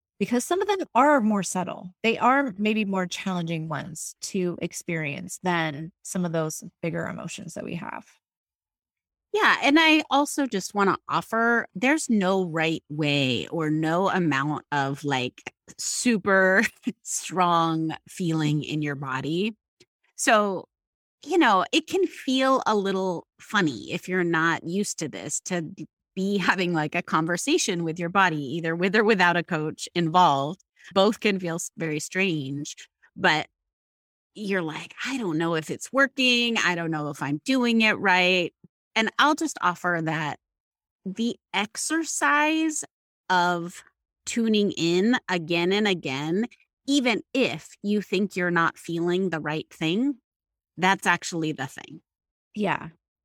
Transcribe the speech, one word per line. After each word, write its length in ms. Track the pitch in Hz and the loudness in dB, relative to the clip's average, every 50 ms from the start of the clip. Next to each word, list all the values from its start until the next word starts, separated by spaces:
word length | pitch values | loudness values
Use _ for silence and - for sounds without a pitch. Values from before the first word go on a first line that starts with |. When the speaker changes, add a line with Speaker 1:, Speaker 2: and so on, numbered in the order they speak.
| _ _ _ - | _ _ _ -6
Speaker 1:
because 260 | 202 - 240 247 - | -4 0 0 -2 0
some 160 | - 359 370 | 0 -2 -2
of 60 | 403 392 | 0 -2
them 120 | 415 381 330 - - | -2 -2 -2 -2 2
are 260 | - 269 294 294 277 | 4 4 6 6 4
more 220 | 208 214 214 202 | 4 2 0 0
subtle. 520 | 175 - - 185 175 180 - - - 180 - _ | -2 -2 -4 -4 -4 -6 -8 -12 -14 -18 -10 _
They 160 | - 226 226 - | -2 -2 0 2
are 360 | - 240 262 277 277 262 180 - | 2 4 4 4 2 -2 -4 -2
maybe 260 | 208 214 220 214 214 | -2 0 0 0 -2
more 220 | 196 196 190 180 | -2 -2 -2 -2
challenging 640 | 175 - - - 196 185 180 170 165 170 160 160 160 | -4 -6 -8 -6 -4 -4 -4 -2 -4 -4 -4 -4 -6
ones 460 | 156 139 - 180 156 - - - - - | -6 -6 -8 -10 -12 -12 -14 -14 -14 -14
to 360 | - - - 196 180 175 165 - | -12 -6 -4 -2 -2 -2 -4 -4
experience 760 | - 175 - - - - 170 160 156 139 143 - - 180 - - | -6 -8 -8 -8 -8 -6 -6 -4 -4 -6 -6 -8 -10 -12 -10 -6
than 500 | - 185 175 170 160 156 147 143 160 170 - _ | -2 -2 0 0 0 -2 -4 -8 -12 -12 -14 _
some 220 | - - - 190 180 | -14 -8 -4 -2 -2
of 80 | 170 | 0
those 300 | 160 165 156 156 156 - - 175 _ - | 0 0 -2 -2 -4 -8 -12 -16 _ -8
bigger 240 | - 165 160 170 165 | -6 -6 -4 -4 -6
emotions 480 | - - - - 170 - - - 165 - | -6 -8 -10 -10 -12 -12 -12 -14 -14 -12
that 100 | - - | -12 -10
we 100 | - - | -8 -8
have. 280 | 170 - 55 - - - _ _ _ _ _ _ _ _ _ _ _ _ _ _ _ _ _ _ _ _ _ _ _ _ - | -8 -8 -8 -10 -12 -14 _ _ _ _ _ _ _ _ _ _ _ _ _ _ _ _ _ _ _ _ _ _ _ _ -4
Speaker 2:
Yeah. 240 | - 415 415 233 180 - | 0 2 4 4 4 4
And 160 | - 277 285 330 | 4 4 6 6
I 220 | 320 320 311 311 302 - | 6 6 6 4 4 2
also 360 | - 277 294 - - - 277 | 2 2 2 2 0 -2 -2
just 280 | 247 - 190 - - - | -2 -2 -4 -6 -4 0
wanna 220 | 202 196 196 151 - _ - | 2 2 2 2 0 _ -4
offer, 580 | 143 165 185 - 226 226 233 233 233 233 - - - | -4 -4 -2 -2 0 0 2 2 2 2 0 -4 -6
there's 340 | 185 247 262 302 311 - - | -2 0 2 2 2 2 2
no 360 | 233 208 185 185 196 190 185 | 2 2 4 4 2 2 0
right 380 | 170 156 160 156 160 160 - _ - | 0 0 0 0 0 0 -2 _ -8
way 600 | 147 147 156 147 143 143 135 127 123 101 71 - | -4 -2 0 2 2 2 2 2 0 0 -2 -4
or 200 | - 165 156 151 | -4 -2 0 0
no 380 | 151 156 160 156 165 175 196 185 | 0 0 0 0 0 2 2 2
amount 560 | - 190 175 156 135 135 139 151 151 - - - | 0 0 0 0 0 0 -2 -2 -4 -6 -6 -4
of, 320 | 147 143 139 135 139 139 147 | -2 -2 -2 -2 -4 -4 -4
like, 480 | 143 139 127 123 127 - - - - _ _ _ - - - | -2 -2 -2 -2 -4 -6 -10 -18 -18 _ _ _ -20 -14 -10
super 840 | - - - - - 247 233 196 - 202 190 190 190 185 185 196 214 - - _ - | -8 -6 -4 -2 0 0 0 0 2 2 4 4 4 4 4 4 2 0 -2 _ -8
<laughs> 180 | 247 - _ | -8 -8 _
strong 880 | - - - - - - 160 185 180 175 170 170 165 165 160 160 160 160 156 - _ - | -10 -8 -8 -8 -8 -4 0 2 2 4 4 4 2 2 0 0 -2 -4 -6 -8 _ -16
feeling 540 | - - 185 165 160 160 156 147 147 151 | -8 -4 -2 -2 0 0 0 2 0 0
in 180 | 135 - 151 151 | -2 -4 -4 -4
your 120 | 151 147 143 | -4 -4 -6
body. 640 | 135 147 135 127 131 139 139 160 175 208 226 214 _ _ _ _ _ _ _ _ _ _ _ _ | -6 -8 -6 -6 -6 -4 -4 -4 -2 -2 -4 -6 _ _ _ _ _ _ _ _ _ _ _ _
So, 520 | - - 269 233 214 208 202 190 170 - _ _ _ _ _ _ _ _ _ _ _ - | -2 2 4 4 4 4 0 -2 -6 -8 _ _ _ _ _ _ _ _ _ _ _ -6
you 120 | 285 339 359 | 0 4 4
know, 260 | 302 233 202 185 170 - | 6 6 6 4 4 2
it 140 | - 320 - - | 0 -2 -2 0
can 180 | - 381 370 | -2 0 0
feel 560 | - - - - - 254 262 262 262 269 254 - | -2 -4 -6 -4 0 2 2 4 4 2 2 2
a 100 | - 214 | 0 0
little 500 | 208 190 196 190 190 190 190 175 156 - _ _ _ | 0 0 0 -2 -2 -2 -2 -4 -4 -8 _ _ _
funny 520 | - - - 208 185 151 123 98 65 67 | -10 -2 0 0 2 0 -2 -4 -8 -8
if 160 | 135 175 - - | -8 -8 -6 -4
you're 160 | 180 185 175 | -2 -2 0
not 400 | 170 165 160 160 165 160 - - | 0 2 2 2 2 2 0 -4
used 340 | 160 175 202 208 - - - | -4 -4 -4 -4 -4 -6 -8
to 80 | 165 135 | -8 -8
this, 320 | 107 90 90 147 - - | -8 -10 -10 -8 -8 -8
to 200 | - - 185 175 | -6 -4 -6 -4
b-, 240 | 160 156 190 - 156 - _ _ _ _ - | -6 -6 -10 -14 -16 -18 _ _ _ _ -6
be 220 | 190 190 196 202 208 | -4 -2 0 0 0
having, 360 | 175 - - 185 185 175 175 | 2 2 2 2 2 0 2
like, 200 | 160 151 151 - | 0 0 0 -2
a 80 | 175 | -4
conversation 800 | - - - 156 160 165 175 175 - 277 320 349 - - 190 170 165 | -4 0 0 0 0 0 -2 -2 0 0 0 2 2 0 -2 -2 -2
with 140 | 160 160 175 | -4 -4 -4
your 120 | 175 170 | -4 0
body, 280 | 185 202 190 180 160 151 143 123 143 | 2 4 4 4 2 0 -4 -4 -6
either 200 | 170 160 165 165 | -4 -2 -2 -2
with 200 | 170 180 196 180 | 0 0 2 2
or 80 | 226 214 | 4 4
without 320 | 214 226 185 180 175 170 | 4 4 6 4 4 4
a 80 | 175 160 | 2 0
coach 440 | - 180 156 151 156 156 - - - - | -2 -4 -4 -4 -4 -6 -8 -10 -6 -2
involved. 720 | 175 175 160 156 180 175 160 143 139 139 151 190 - _ _ _ _ - - - | -2 0 4 6 6 6 6 6 4 0 -4 -6 -10 _ _ _ _ -12 -2 2
Both 260 | 190 190 208 220 - | 4 4 4 2 2
can 200 | - 214 196 185 | 0 -2 -2 0
feel 160 | 185 165 165 | -2 -4 -6
s-, 140 | 175 - - - - | -6 -8 -10 -8 -8
very 220 | 165 156 151 143 | -6 -4 -4 -6
strange, 760 | - - - 185 196 196 165 156 135 135 139 143 147 - - - - _ _ _ _ _ - | -6 -6 -4 -2 0 0 0 -2 -4 -6 -6 -8 -8 -10 -14 -18 -20 _ _ _ _ _ -6
but 320 | - 185 180 151 156 - - _ _ _ _ _ _ _ _ _ _ _ _ _ _ _ _ - | 2 2 4 4 2 0 -6 _ _ _ _ _ _ _ _ _ _ _ _ _ _ _ _ -14
you're 280 | 190 214 190 196 190 | -10 -4 -2 -2 -2
like, 320 | 170 156 151 156 165 - - - - | -2 -4 -6 -8 -12 -14 -14 -10 -8
"I 100 | 240 269 262 | -6 -6 -4
don't 200 | 226 180 151 156 | -4 -2 -2 0
know 160 | 170 165 170 | 0 0 -2
if 160 | 160 151 - | -2 -4 -6
it's 220 | 143 - - - | -10 -10 -10 -4
working. 640 | - 269 277 262 - - 254 254 240 240 240 233 233 196 | 0 0 0 2 2 2 2 4 4 4 2 0 0 0
I 160 | - 175 180 | 0 0 0
don't 160 | 170 170 165 | 0 -2 -4
know 180 | 160 151 151 143 | -4 -4 -4 -6
if 120 | 147 - | -6 -4
I'm 180 | 147 139 143 151 - | -4 -4 -4 -4 -2
doing 380 | - 262 262 240 240 233 226 | 0 2 2 2 4 4 4
it 100 | 220 214 202 - | 4 4 2 2
right." 540 | - 196 180 180 180 180 185 180 170 156 _ _ _ - _ _ _ _ - | 2 2 4 4 4 4 4 2 0 -2 _ _ _ -20 _ _ _ _ -2
And 140 | 220 220 202 - - | 0 0 0 2 2
I'll 160 | 247 294 311 | 2 2 2
just 240 | 311 330 294 - - | 2 -2 -4 -4 -2
offer 400 | - 180 175 - - 175 175 165 160 | -2 -2 -2 -2 -2 -2 -2 -2 -2
that 340 | 160 160 160 156 147 - - _ _ _ _ _ _ _ _ _ _ _ _ - | -2 -2 -2 -4 -4 -6 -8 _ _ _ _ _ _ _ _ _ _ _ _ -12
the 320 | 190 190 - 233 240 - - _ _ - | -10 -6 -4 -2 -4 -4 -6 _ _ -4
exercise 1300 | 190 208 - - - - - 311 330 320 - - - - 285 285 294 302 302 320 320 320 320 302 - - - _ _ _ _ _ _ _ - | -4 -4 -4 -6 -8 -4 -2 -2 -2 -2 -2 -4 -2 0 2 4 4 2 2 2 2 0 0 -2 -4 -8 -12 _ _ _ _ _ _ _ 0
of 540 | 185 180 175 175 175 170 170 180 - - - _ _ _ _ _ _ _ - | 2 4 4 4 2 0 -4 -8 -10 -14 -20 _ _ _ _ _ _ _ -12
tuning 460 | - - 240 226 226 214 208 202 190 | -6 -2 0 2 2 4 4 2 2
in 440 | - - 160 165 175 180 190 233 254 254 - - | 0 0 0 2 2 4 4 2 2 0 0 -2
again 420 | 185 180 160 143 170 170 170 180 | -2 -2 -2 0 0 0 2 2
and 160 | 196 208 220 208 | 2 2 2 0
again, 580 | 190 165 - 151 131 135 147 160 180 196 233 - _ _ _ _ _ _ - | 0 -2 -2 -6 -4 -4 -4 -2 -2 -2 -2 -4 _ _ _ _ _ _ -4
even 360 | - 277 294 240 254 226 - - _ - | 0 0 2 2 2 0 -2 -4 _ -2
if 420 | 269 240 147 120 156 - - - _ | 0 0 0 -2 -6 -10 -16 -16 _
you 200 | - 202 208 208 | -2 0 0 0
think 340 | 185 - 202 185 208 190 - | 0 -2 -2 -2 -2 -2 -2
you're 140 | 185 180 175 | -2 -2 0
not 260 | 175 170 165 143 - - | 2 2 0 0 -2 -6
feeling 520 | - - 165 170 165 175 175 180 196 185 | -10 -6 -4 -2 0 0 0 0 0 -2
the 100 | 165 156 | -4 -4
right 280 | 147 151 156 156 - _ | -4 -4 -6 -6 -8 _
thing, 440 | - - 165 160 175 214 254 285 269 - _ _ _ _ _ _ _ _ _ _ - - | -8 -4 -2 -2 0 0 0 -2 -2 -6 _ _ _ _ _ _ _ _ _ _ -6 0
that's 280 | 180 185 196 196 - | 2 2 2 2 0
actually 460 | 202 175 170 - - 185 165 160 156 | 0 0 0 -2 -6 -6 -4 -4 -4
the 140 | 151 - 135 | -4 -4 -8
thing. 360 | - - - - - 151 165 _ _ _ _ _ _ _ _ _ _ - | -10 -10 -16 -20 -18 -20 -20 _ _ _ _ _ _ _ _ _ _ -6
Speaker 1:
Yeah. 340 | 214 208 180 147 - - 165 - _ _ _ _ _ | -4 -2 -2 -2 -2 -6 -12 -18 _ _ _ _ _